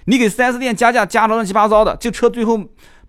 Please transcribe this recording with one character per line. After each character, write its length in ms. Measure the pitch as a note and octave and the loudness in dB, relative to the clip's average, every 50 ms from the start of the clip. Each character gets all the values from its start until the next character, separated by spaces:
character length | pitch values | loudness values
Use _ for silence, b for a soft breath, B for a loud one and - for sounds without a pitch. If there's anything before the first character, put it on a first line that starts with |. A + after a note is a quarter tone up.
| b | b
你 140 | b A#3+ C4+ | b 0 2
给 100 | B3 G#3 | 2 0
四 140 | - - B3 | 0 0 -2
S 160 | B3 A#3+ A#3+ | -2 -2 -2
店 160 | C4 B3+ A3+ | -4 -4 -2
加 160 | - A#3+ A#3 | 0 2 2
价 120 | A#3+ A#3+ G#3 | 2 2 0
加 240 | E3+ - A3+ A3 G#3+ | 0 0 0 0 0
得 60 | A3 | 0
乱 100 | A3+ A3+ | -2 -2
七 80 | F#3 | -2
八 160 | G3 G#3+ G#3 A3 | 0 0 2 4
糟 160 | G#3+ G#3 A3 | 4 4 2
的， 140 | F3+ G#2 - | 2 0 -4
这 120 | - A#3 | -6 -8
车 180 | - - A#3+ A#3 | -4 0 0 0
最 160 | A#3 A#3+ A3+ | 0 0 -2
后 140 | A3 A3+ G#3+ F3 - _ b b b b b b | -2 -2 -2 -4 -10 _ b b b b b b